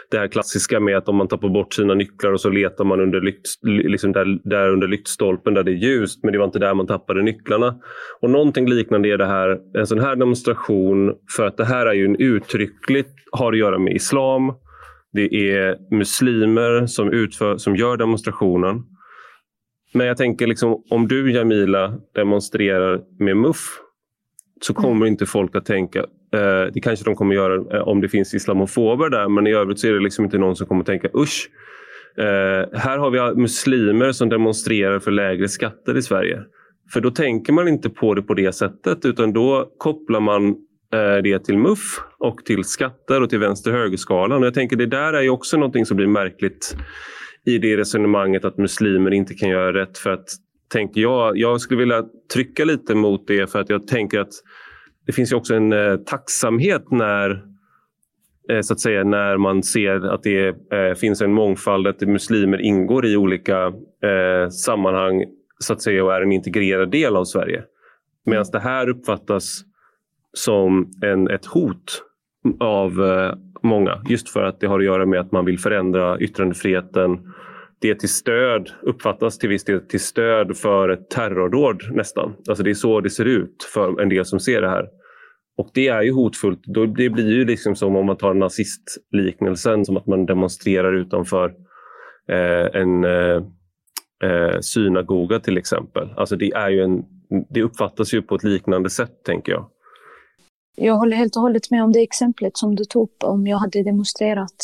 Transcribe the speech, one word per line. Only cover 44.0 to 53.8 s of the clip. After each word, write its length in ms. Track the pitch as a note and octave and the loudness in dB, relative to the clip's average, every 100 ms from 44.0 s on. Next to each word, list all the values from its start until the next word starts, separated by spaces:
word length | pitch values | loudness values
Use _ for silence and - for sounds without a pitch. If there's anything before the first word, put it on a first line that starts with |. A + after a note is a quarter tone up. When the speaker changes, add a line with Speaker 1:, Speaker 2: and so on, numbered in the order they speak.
| - F#2 G2+ C#3 | 0 0 2 2
Speaker 1:
Och 60 | B2 | 2
jag 80 | |
tänker, 220 | B2+ B2+ A#2 | 0 -2 0
det 100 | A#2 | 0
där 260 | C3+ D#3 | 0 0
är 100 | D3+ | 2
ju 80 | C3 | 2
också 260 | B2+ - D#3 | 0 0 0
någonting 300 | C#3 B2 A2 | 2 0 0
som 100 | G2+ | 2
blir 100 | G2 | 2
märkligt 680 | G#2 F#2 - G2 - - C#2 C#2 - - - - - | 2 0 -4 -6 -6 -12 -12 -14 -16 -18 -18 -20 -6
i 140 | - A#2 | -2 0
det 180 | G#2+ G#2 | 2 0
resonemanget 680 | G2+ G#2+ G#2 G2+ F#2+ F#2+ | 0 0 2 2 2 0
att 140 | F#2+ - | -2 -2
muslimer 520 | G2 - G#2+ F#2 F#2+ | -2 0 2 2 2
inte 240 | G2 F#2+ | 2 -2
kan 140 | F#2 G2 | -2 -2
göra 240 | F#2 F#2 | 0 0
rätt, 260 | F#2+ F#2+ - | -2 -4 -6
för 120 | G#2 | -4
att, 160 | F#2 - - _ _ - | -4 -8 -18 _ _ -6
tänker 280 | A2+ G2 G#2+ | -4 -2 0
jag, 380 | A#2 B2+ A2+ G2+ | 0 2 0 2
jag 220 | A#2 A#2+ | 0 0
skulle 200 | B2 B2 | 0 0
vilja 240 | B2 A#2 A2+ - - | 2 0 -2 -12 -6
trycka 300 | - - - | -4 -4 -2
lite 300 | D#3 D3 - | 0 0 0
mot 320 | G#2+ G#2 G2 - | 2 2 0 0
det, 240 | G2+ F#2+ | 0 0
för 100 | G#2 | -2
att 100 | G2 | -2
jag 160 | G#2 | -2